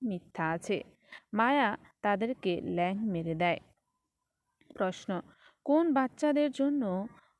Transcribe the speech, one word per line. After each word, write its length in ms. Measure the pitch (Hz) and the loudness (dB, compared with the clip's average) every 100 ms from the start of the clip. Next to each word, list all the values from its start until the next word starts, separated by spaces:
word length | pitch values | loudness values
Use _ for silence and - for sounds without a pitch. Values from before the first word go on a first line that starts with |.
মিথ্যা 460 | 247 180 - - 160 | -6 -6 -8 -4 -2
আছে। 340 | 165 - 196 - _ _ - _ | -2 -2 -4 -6 _ _ -20 _
মায়া 440 | 208 233 285 233 208 - _ | 0 2 4 2 -2 -10 _
তাদেরকে 600 | 208 202 226 254 196 175 | 0 0 -2 -2 -2 -2
ল্যাং 340 | - 180 180 196 | -2 0 0 0
মেরে 380 | 220 170 165 160 | -2 -2 -2 0
দেয়। 240 | 175 165 - _ _ _ _ _ _ _ _ _ _ | 0 0 -6 _ _ _ _ _ _ _ _ _ _
প্রশ্ন, 480 | - 190 180 - 180 - _ _ _ - | -4 -4 -4 -6 -8 -8 _ _ _ 2
কোন 280 | 302 339 | 2 4
বাচ্চাদের 580 | 269 262 - 302 294 294 | 2 0 0 0 2 2
জন্য 560 | 269 277 285 214 185 214 - _ | 2 0 0 0 -2 -6 -12 _